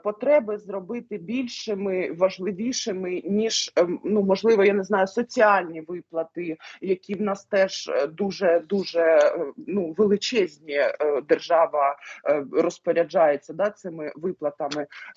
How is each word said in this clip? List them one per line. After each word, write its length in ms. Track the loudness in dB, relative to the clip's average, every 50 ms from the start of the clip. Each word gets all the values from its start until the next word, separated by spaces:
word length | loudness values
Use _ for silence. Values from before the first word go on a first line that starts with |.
| -2
потреби 540 | -6 -6 -2 2 2 4 4 2 0 -4 -8
зробити 600 | -8 -8 -10 -8 -8 -8 -8 -10 -8 -10 -12 -10
більшими, 920 | -8 -6 -6 -6 -6 -6 -8 -10 -8 -6 -4 -4 -2 -2 -2 -2 -2 -4
важливішими, 1120 | -2 0 0 0 0 0 -6 -6 -6 -4 -4 -4 -4 -4 -4 -6 -6 -6 -6 -6 -6 -6 -4
ніж, 460 | -2 -2 0 0 0 -2 -2 -4 -2 2 2
е, 100 | 2 2 0 -4 -4
ну, 180 | -2 0 2 2
можливо, 400 | 2 2 2 4 4 4 6 4
я 100 | 4 4
не 100 | 2 0
знаю, 240 | 0 2 2 2 0
соціальні 760 | 0 -4 -6 -2 2 4 4 6 6 4 2 -2 -8 -12
виплати, 760 | -12 -10 -10 -12 -12 _ -6 -6 -6 -6 -6 -8 -8 -8 -8 -10 -12 -20 -16 -8
які 340 | -4 -2 -2 -2 _ -6 -6
в 60 | -4
нас 240 | -2 -2 -4 -4 -6
теж, 420 | _ 2 2 2 2 0 -4 -6 -4
е, 200 | -2 -2 -2 -2
дуже, 520 | -2 -4 -4 -4 -2 0 2 4 4 2
дуже, 420 | 2 0 -2 -2 -2 -2 0 2
е, 440 | 4 6 6 6 6 4 2 0 -4 -6 -8 -10 -8 -6
ну, 240 | -4 -2 -2 -2 0 2
величезні, 760 | 2 4 4 2 0 0 0 0 0 0 -2 _ _ -4 -2
е, 480 | 0 0 0 0 0 -2 0 0 0 0 2
держава, 680 | 2 2 2 4 4 4 4 4 2 2 0 0 0 -4 -10 -20 -16 -6 -2
е, 200 | 0 0 0 -2 -2
розпоряджається, 1040 | 0 0 0 0 -2 -4 -4 -2 0 0 0 2 2 4 4 4 4 0 -4 -8 -6
да, 160 | -2 -2 -2
цими 420 | -2 _ -12 -12 -10 -10 -10 -10 -10
виплатами. 720 | -8 -8 -8 -6 -4 -6 -6 -6 -6 -8 -6 -6 -6 -8 -8 -10 -18 -18 -10 -4